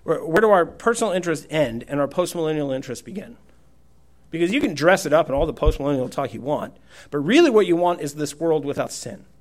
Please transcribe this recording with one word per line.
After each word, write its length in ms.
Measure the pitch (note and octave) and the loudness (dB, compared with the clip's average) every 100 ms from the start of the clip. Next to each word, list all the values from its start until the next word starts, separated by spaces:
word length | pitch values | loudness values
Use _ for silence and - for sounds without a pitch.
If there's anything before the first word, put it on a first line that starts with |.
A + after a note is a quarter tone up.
where, 240 | - D#3 E3 | -2 -4 2
where 160 | E3 | 2
do 80 | A3 | 6
our 160 | F#3+ E3 | 4 4
personal 480 | - A3+ A#3 A3 | -2 -2 0 0
interests 320 | F#3 F3+ D3+ - | 0 -2 -6 -2
end 340 | D#3 C3+ A2+ - | 0 0 -2 -6
and 120 | C#3+ | -4
our 80 | C#3 | -2
postmillennial 680 | F3 F3 F3 D#3 D#3 C#3+ C3 | -2 -2 -2 -4 -2 -4 -6
interests 280 | C#3 A#2 | -8 -12
begin? 340 | - - - - _ _ _ _ _ _ _ _ _ | -12 -14 -14 -20 _ _ _ _ _ _ _ _ _
Because 200 | D#3+ E3+ | -2 0
you 80 | B3+ | 0
can 140 | C#4 | -2
dress 320 | C#3+ D#3+ F#3 D3 | 2 4 4 4
it 80 | |
up 160 | D3+ D#3 | 2 2
in 60 | C3+ | -2
all 100 | D#3+ | -2
the 80 | |
postmillennial 580 | B2 D3+ - C#3+ C#3 A#2+ | 0 0 0 -2 -2 -2
talk 220 | - C#3 | -6 -6
you 80 | - | -6
want, 340 | C3 C#3 - - - - - | -4 -4 -6 -14 -20 -20 -8
but 100 | D3 | -4
really 300 | C#3+ C#4 E4+ | 2 4 6
what 180 | A3 F3+ | 4 4
you 100 | E3+ | 2
want 240 | F3 F3 | 2 0
is 140 | D3+ D3 | -6 -6
this 200 | D3 - | -8 -4
world 300 | E3 D3+ C#3 | 0 0 -2
without 260 | C#3 B2 | -6 -6
sin 320 | - A#2+ G2 - _ | -8 -12 -14 -20 _